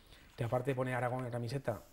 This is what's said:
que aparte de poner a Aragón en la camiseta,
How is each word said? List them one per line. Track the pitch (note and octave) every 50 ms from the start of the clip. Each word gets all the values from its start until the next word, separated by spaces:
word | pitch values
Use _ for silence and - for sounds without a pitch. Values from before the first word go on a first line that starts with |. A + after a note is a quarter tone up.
| - - - - - - -
que | - A#2+
aparte | A2 C3 B2 B2 C#3
de | C3
poner | B2 B2+ B2+
a | B2+ A#2+
Aragón | B2 A#2+ B2+ B2+
en | B2+
la | A#2
camiseta, | B2 A#2+ A#2+ A2 C3+ C#3 - - G#2+ - - -